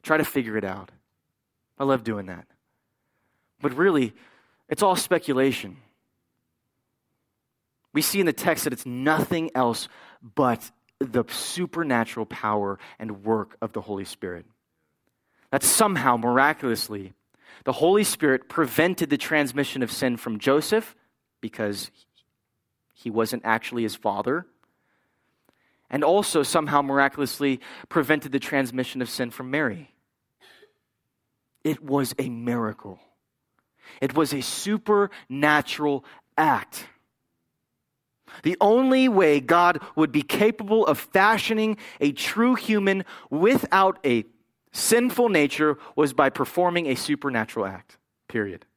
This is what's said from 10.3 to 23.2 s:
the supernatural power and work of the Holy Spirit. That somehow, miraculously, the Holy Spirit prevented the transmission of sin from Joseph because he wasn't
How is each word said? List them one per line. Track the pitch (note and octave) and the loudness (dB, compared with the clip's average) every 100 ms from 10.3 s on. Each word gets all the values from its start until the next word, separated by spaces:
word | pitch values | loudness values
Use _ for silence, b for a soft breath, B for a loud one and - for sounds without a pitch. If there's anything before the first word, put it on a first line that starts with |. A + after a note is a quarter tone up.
| - B2+ A#2 - _ _ _ | 0 0 0 -8 _ _ _
the | C3+ A#2+ A2+ | -4 -2 -4
supernatural | - - F3 F3+ E3+ D#3 A#2+ A2+ - A2 | -8 -8 -6 -6 -4 -2 0 -2 -6 -10
power | - G#2+ G#2+ G2 G2 B B | -4 -2 -2 -2 -8 B B
and | A2 G2+ | -12 -8
work | G#2 A2 G#2 - | -2 -2 -4 -10
of | A2+ | -8
the | G#2+ | -8
Holy | G2 G2 | -8 -10
Spirit. | F#2+ - F#2 F2 - _ _ _ _ _ _ _ _ _ _ | -10 -12 -10 -12 -16 _ _ _ _ _ _ _ _ _ _
That | C3+ | 0
somehow, | - - G#3+ E3+ C3 A#2+ | 2 4 4 4 2 2
miraculously, | A#2+ B2 C#3 D#3 C3+ A2 - G#2 F#2+ _ _ b b b | 2 2 2 2 -4 -4 -4 -10 -12 _ _ b b b
the | - | -6
Holy | C3 E3 G3+ | 2 4 4
Spirit | G3+ - D3 C3 - | 2 0 0 0 -2
prevented | - C#3 - E3+ F#3 D#3+ | -4 0 2 0 0 -2
the | C#3+ | -2
transmission | - D#3 C#3 C3 C#3 C3+ | 0 0 0 -2 -4 -4
of | A#2+ | -6
sin | - C3 A#2 | -2 -4 -2
from | - G#2 | -6 -2
Joseph | C3+ C#3+ D3+ A3 A3 _ _ _ _ _ | 2 2 2 -2 -2 _ _ _ _ _
because | G#2+ - G#2+ G2+ - _ _ _ _ _ _ _ _ _ _ | -14 -6 -6 -4 -10 _ _ _ _ _ _ _ _ _ _
he | _ A#2+ | _ -6
wasn't | A2 | -2